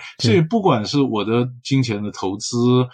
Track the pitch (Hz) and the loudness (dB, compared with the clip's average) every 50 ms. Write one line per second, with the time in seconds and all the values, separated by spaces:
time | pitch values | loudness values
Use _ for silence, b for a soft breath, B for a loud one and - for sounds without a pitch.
0 | B B B B - 117 208 180 160 160 233 226 190 180 131 113 104 95 - 143 | B B B B 0 2 4 4 2 2 0 0 2 2 2 2 -2 -2 0 0
1 | 139 123 110 104 98 107 113 120 123 127 127 - _ - 139 135 123 117 107 101 | 0 0 0 -2 -2 0 0 0 0 -2 -6 -12 _ -2 0 0 0 0 -2 -4
2 | 104 104 - - - 95 98 104 - - 123 120 120 123 127 127 127 123 | -4 -8 -8 -6 -6 -6 -6 -6 -8 -6 -2 0 2 4 4 4 2 0